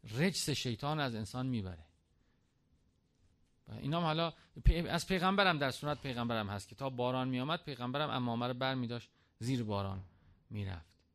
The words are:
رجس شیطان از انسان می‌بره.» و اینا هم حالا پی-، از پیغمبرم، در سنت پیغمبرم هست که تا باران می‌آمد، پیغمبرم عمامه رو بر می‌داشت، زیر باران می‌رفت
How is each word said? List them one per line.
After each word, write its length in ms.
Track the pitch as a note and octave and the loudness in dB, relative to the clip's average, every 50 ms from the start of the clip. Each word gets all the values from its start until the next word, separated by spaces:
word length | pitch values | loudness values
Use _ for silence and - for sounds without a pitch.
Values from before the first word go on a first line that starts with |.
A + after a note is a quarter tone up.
| - - | -12 -8
رجس 400 | G#2 A#2+ D#3+ G3 E3+ - - - | -2 2 2 2 2 0 0 0
شیطان 500 | C#3+ - - B2+ A#2 G#2 - C#3+ D3+ D#3 | 0 0 0 -2 -4 -2 -2 -2 0 0
از 140 | C#3+ C3 A#2 | 0 0 -2
انسان 320 | G#2+ A2 G2+ - B2+ B2+ | -4 -6 -6 -4 -4 -2
می‌بره.» 380 | C3 B2+ A#2 G2 F#2 F2+ D#2+ D#2+ - _ _ _ _ _ _ _ _ _ _ _ _ _ _ _ _ _ _ _ _ _ _ _ _ _ _ _ - _ _ _ _ _ _ _ - | 0 0 -2 -2 -4 -8 -10 -14 -20 _ _ _ _ _ _ _ _ _ _ _ _ _ _ _ _ _ _ _ _ _ _ _ _ _ _ _ -20 _ _ _ _ _ _ _ -16
و 40 | G#2+ | -14
اینا 260 | A2+ - C3+ D3+ E3+ | -8 -4 -2 0 2
هم 60 | F3 | 2
حالا 280 | D#3+ D#3 D#3+ E3+ E3 - - - - _ - A#2 | 2 2 2 0 0 -2 -8 -20 -20 _ 6 6
پی-، 240 | - E3 E3 E3+ B2 | 6 6 6 2 0
از 180 | - E3+ - | 0 -2 0
پیغمبرم، 520 | - F#3+ F#3 E3 F#3 G3 G3 G3+ F#3 E3+ D3+ | 0 0 2 2 4 4 6 6 6 6 4
در 120 | C#3+ C3+ | 2 0
سنت 300 | A#2+ - - D3 D3 - | 0 -2 -2 -2 -2 -2
پیغمبرم 500 | - C#3 B2 A#2 A#2 A#2 A#2 A2+ G#2+ F#2+ | -4 -6 -4 -2 0 0 0 0 0 -2
هست 180 | G2+ G2+ - - | -4 -6 -6 -10
که 60 | - | -10
تا 160 | - C#3 C3+ | -6 -6 -4
باران 380 | B2+ A#2+ B2 B2 B2+ C3 B2+ C3 | -2 0 0 0 2 0 0 0
می‌آمد، 360 | C3 B2+ B2+ C#3+ E3 - - | 0 0 0 0 -2 -4 -4
پیغمبرم 460 | - C#3+ A#2+ B2 B2 B2+ C#3+ D3+ D3 | -8 -8 -6 -4 -4 -2 0 0 0
عمامه 360 | - B2+ B2 B2 A#2 A#2 A#2+ | 0 0 0 0 0 0 0
رو 80 | B2 B2+ | 0 0
بر 200 | B2 C3 C3 C3 | 0 0 0 0
می‌داشت، 340 | C3 B2 A2+ A#2+ A#2+ - - _ _ _ _ _ _ | 0 -2 -2 -4 -6 -8 -12 _ _ _ _ _ _
زیر 240 | A2+ A#2+ C3+ B2 A#2 | -2 0 0 0 0
باران 420 | G#2+ G#2 G2+ G2 G2 G2 F#2+ F#2+ - - - - - - - _ _ | 0 0 0 0 -2 -4 -6 -8 -12 -18 -20 -20 -20 -20 -20 _ _
می‌رفت 360 | G#2+ G#2+ G2+ G2 F2+ E2 D#2+ _ - _ _ _ _ | -8 -6 -4 -4 -6 -8 -12 _ -20 _ _ _ _